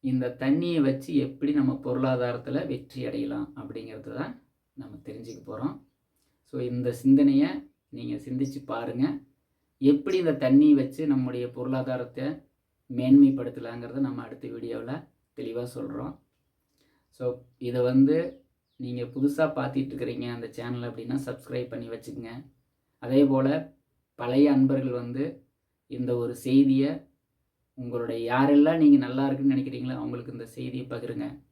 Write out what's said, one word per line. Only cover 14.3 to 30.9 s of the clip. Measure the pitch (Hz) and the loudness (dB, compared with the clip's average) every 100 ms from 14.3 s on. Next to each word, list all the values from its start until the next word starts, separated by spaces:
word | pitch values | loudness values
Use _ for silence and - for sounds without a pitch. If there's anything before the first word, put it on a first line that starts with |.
| 113 120 | -14 -12
வீடியோவில் | 117 117 117 117 151 - _ _ - | -12 -10 -10 -8 -10 -10 _ _ -12
தெளிவா | 113 117 123 | -8 -8 -8
சொல்றோம். | - - 147 - - _ _ _ _ _ _ _ _ _ | -8 -10 -8 -10 -12 _ _ _ _ _ _ _ _ _
So, | _ 127 123 - _ | _ -6 -6 -14 _
இதை | 123 123 | -4 0
வந்து | 123 127 135 156 175 - _ _ _ _ | 4 6 6 4 0 -8 _ _ _ _
நீங்க | 123 123 | -10 -8
புதுசா | 120 135 143 151 156 | -8 -2 -2 0 -2
பார்த்துட்டு | - - 135 135 | -2 -4 -4 -6
இருக்கிறீங்க | - 120 117 120 | -6 -8 -8 -8
அந்த | 120 113 | -10 -12
சேனல் | - 120 123 120 | -12 -10 -8 -8
அப்படின்னா, | 113 113 135 | -12 -6 -6
சப்ஸ்கிரைப் | 135 120 - 123 123 | -6 -10 -8 -8 -8
பண்ணி | 120 117 | -10 -10
வச்சுக்கங்க. | 113 - 135 113 120 - _ _ _ _ _ | -12 -12 -14 -12 -14 -16 _ _ _ _ _
அதே | 120 135 | 0 4
போல | 139 135 135 156 - _ _ _ _ | 6 4 2 0 -4 _ _ _ _
பழைய | _ 120 131 147 | _ -2 4 6
அன்பர்கள் | 135 131 135 131 | 6 4 2 -2
வந்து | 123 117 131 151 - _ _ _ _ _ | -6 -6 -6 -8 -8 _ _ _ _ _
இந்த | 127 123 123 | -8 -4 -2
ஒரு | 120 120 | -2 -6
செய்தியை | 135 135 135 135 139 160 - _ _ _ _ _ _ | 4 6 6 4 2 -2 -10 _ _ _ _ _ _
உங்களுடைய | - 120 120 117 117 117 | -14 -8 -6 -6 -4 -2
யாரெல்லாம் | 127 139 143 151 165 | 2 6 8 6 6
நீங்க | 151 139 | 8 8
நல்லா | 123 127 139 | 6 0 -2
இருக்குன்னு | 135 139 135 | 2 2 2
நினைக்கிறீங்களோ, | 135 127 127 | -2 -6 -8
அவங்களுக்கு | 131 120 120 120 | -6 -8 -8 -10
இந்த | 117 113 | -14 -16
செய்தியை | - 127 127 | -12 -10 -10
பகிருங்க. | 123 | -10